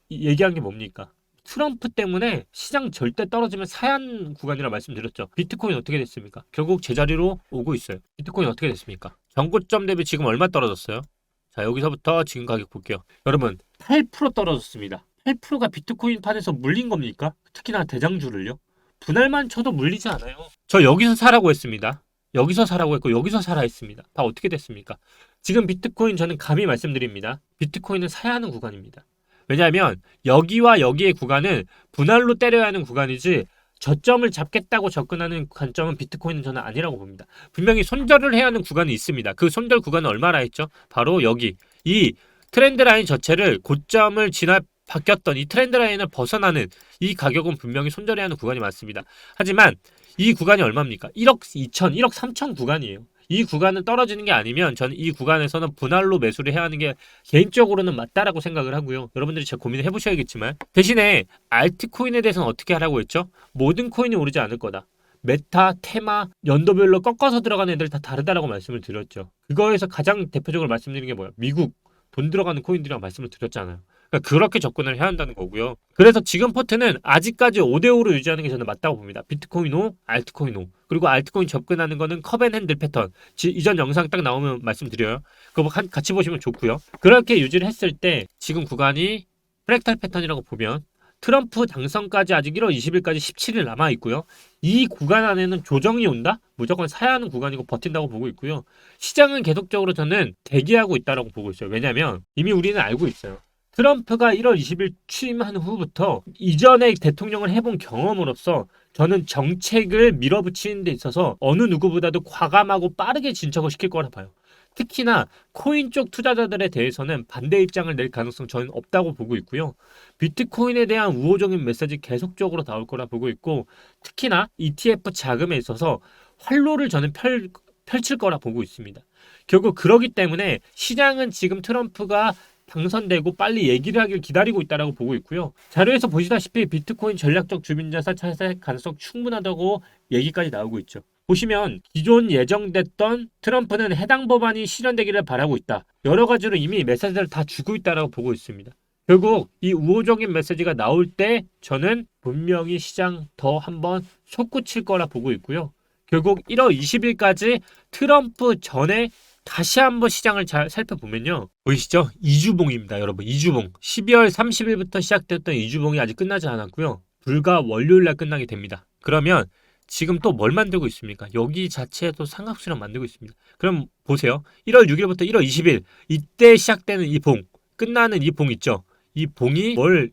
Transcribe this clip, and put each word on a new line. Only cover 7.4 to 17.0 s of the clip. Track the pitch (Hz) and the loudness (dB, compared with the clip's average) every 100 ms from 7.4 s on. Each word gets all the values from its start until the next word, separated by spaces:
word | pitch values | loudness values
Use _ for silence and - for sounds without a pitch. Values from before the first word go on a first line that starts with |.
| - | -8
오고 | 131 123 127 | -8 -4 -4
있어요. | - 92 _ - | -6 -14 _ -18
비트코인 | 151 190 147 | -10 -2 -2
어떻게 | 113 156 | -2 -6
됐습니까? | - - 95 - - _ - | -6 -12 -16 -18 -20 _ -2
전고점 | 151 202 185 214 196 | 0 0 0 -2 0
대비 | 180 156 | -4 -2
지금 | 147 143 | -2 0
얼마 | 117 185 | 0 0
떨어졌어요? | 165 120 92 - 110 143 _ _ _ _ | 0 -2 -2 -8 -12 -12 _ _ _ _
자, | - | -6
여기서부터 | 107 123 151 139 - 165 | -4 -2 -4 -4 -2 0
지금 | 156 127 120 | -2 -6 -6
가격 | 113 101 | -6 -6
볼게요. | 104 - 101 _ _ - | -14 -10 -10 _ _ -2
여러분, | 143 120 92 _ _ | 0 0 -6 _ _
팔 | - 294 247 | 0 0 0
프로 | - 277 | -2 -4
떨어졌습니다. | 233 185 135 - 117 101 95 _ _ | -2 -2 -2 -6 -14 -12 -14 _ _
팔 | - 269 | -4 -4
프로가 | - 285 226 | -4 -4 -4
비트코인 | - - 233 233 226 | -6 -12 -6 -4 -4
판에서 | 208 214 185 | -4 -6 -4
물린 | 143 127 190 247 | -4 -2 -2 -2
겁니까? | 185 | -4